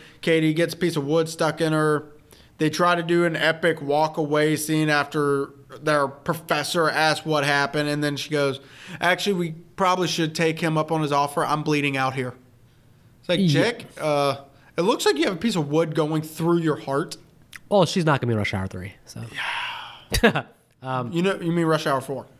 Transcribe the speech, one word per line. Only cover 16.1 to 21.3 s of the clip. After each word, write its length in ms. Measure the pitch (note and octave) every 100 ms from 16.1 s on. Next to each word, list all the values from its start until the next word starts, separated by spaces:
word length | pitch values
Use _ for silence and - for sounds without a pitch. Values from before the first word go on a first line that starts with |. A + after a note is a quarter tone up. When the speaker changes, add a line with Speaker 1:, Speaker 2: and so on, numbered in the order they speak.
| D#3
Speaker 1:
through 360 | D#3 - E3 E3+
your 180 | D#3+ C#3
heart." 420 | - C#3 F3 - - - - - -
Speaker 2:
Well, 160 | G3+
she's 220 | D#3+ G3 D#3+
not 140 | C3+
gonna 60 | A#2+
be 40 |
in 40 | A2
Rush 160 | G2+
Hour 140 | G2 F#2+
three, 240 | F#2+ F#2+ -
so. 160 | - A#2 A#2 - - - - - - - - -
Speaker 1:
Yeah. 200 | A3 D3 -
Speaker 2:
<laughs> 40 | _ _ _
Um, 280 | C3 C3 A#2+
Speaker 1:
You 100 | E3
know, 120 | F#3+